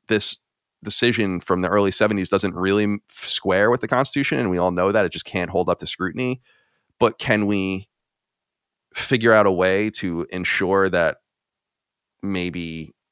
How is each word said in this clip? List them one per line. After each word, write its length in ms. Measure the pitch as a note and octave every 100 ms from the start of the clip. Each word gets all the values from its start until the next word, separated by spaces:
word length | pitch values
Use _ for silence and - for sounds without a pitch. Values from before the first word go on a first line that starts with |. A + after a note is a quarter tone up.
| -
this 280 | G#2+ - - _ _ _ _
decision 580 | G2+ - A#2+ A#2 G2+ F2+
from 200 | - F2+
the 80 | F2+
early 220 | G2+ G2+
seventies 380 | - G#2 G2+ F2+
doesn't 260 | G2 G2
really 300 | E2+ F#2+ G#2
m-, 160 | G#2 G2+ _
f-, 160 | - -
square 420 | - G2 F#2 G#2+
with 100 | B2+
the 60 | A2
Constitution, 500 | B2+ C#3 C#3+ C3+ C#3
and 120 | A2
we 80 | F2+
all 120 | F2+
know 200 | F2+ F#2+
that. 120 | G#2+
It 80 | F#2
just 120 | E2+
can't 260 | - G2 F2
hold 180 | F2+ F2+
up 100 | F2
to 80 | -
scrutiny. 560 | - F2+ A2 B2+ B2+ _ _ _ _ _ _
But 200 | A#2 -
can 280 | - G#2+ G2+
we 420 | G2+ F#2+ F#2+ G2+ _ _ _ _ _ _ _ _ _ _
figure 380 | - - C3 A#2
out 140 | A2 G2+
a 40 |
way 360 | F2+ F#2 F#2+ A2
to 380 | - F#2+ E2 -
ensure 600 | F#2 F2 - F#2 G2 F#2+
that 280 | F2 D#2+ - _ _ _ _ _ _ _ _ _ _
maybe 720 | G2 F#2+ F2+ F2 E2+ D#2+ D#2+ _ _